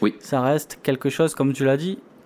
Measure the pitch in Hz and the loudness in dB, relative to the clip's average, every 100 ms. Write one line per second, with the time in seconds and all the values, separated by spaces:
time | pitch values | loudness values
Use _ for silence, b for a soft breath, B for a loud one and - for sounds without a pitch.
0 | - - - 135 127 151 - - - 131 | -2 -2 -4 0 2 0 -2 -8 -4 -2
1 | 143 - 160 151 139 139 135 139 175 196 | -2 0 0 2 0 2 2 2 0 -8
2 | - - | -12 -20